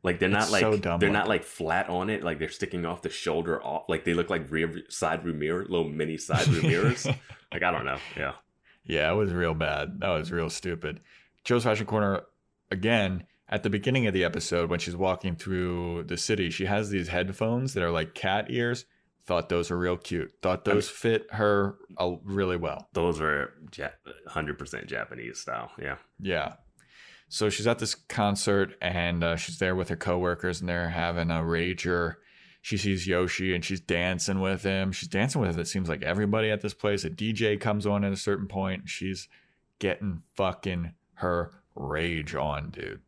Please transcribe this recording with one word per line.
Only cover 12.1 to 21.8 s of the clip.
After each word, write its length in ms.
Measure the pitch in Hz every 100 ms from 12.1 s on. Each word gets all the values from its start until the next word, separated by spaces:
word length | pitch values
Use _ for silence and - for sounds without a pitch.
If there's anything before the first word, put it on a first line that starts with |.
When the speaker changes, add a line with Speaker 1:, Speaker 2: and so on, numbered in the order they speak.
| 98 - _ _ _ _
Speaker 2:
again, 540 | 95 110 117 95 92 - _ -
at 140 | 107
the 80 | 107
beginning 380 | 104 127 131 113
of 40 |
the 120 | 92
episode, 440 | 87 85 - 87 82
when 100 | 87
she's 160 | 87 87
walking 400 | 95 92 95 82
through 680 | 95 92 90 87 87 85 85
the 80 | 87
city, 340 | - 104 85
she 140 | 82 95
has 240 | 101 104
these 160 | 98 85
headphones 680 | 87 92 92 113 120 131
that 80 | 98
are 80 | 85
like 200 | 82 80
cat 340 | - 95 101 -
ears. 380 | 123 120 120 - _ _ _
Thought 240 | - 87 82
those 220 | 87 85
were 80 | 87
real 180 | 87 87
cute. 360 | - 87 - _
Thought 200 | 92 92 104
Speaker 1:
I 40 |
mean 60 | 101
Speaker 2:
those 100 | -
fit 400 | - 117 117 -
her, 460 | 107 104 101 98 -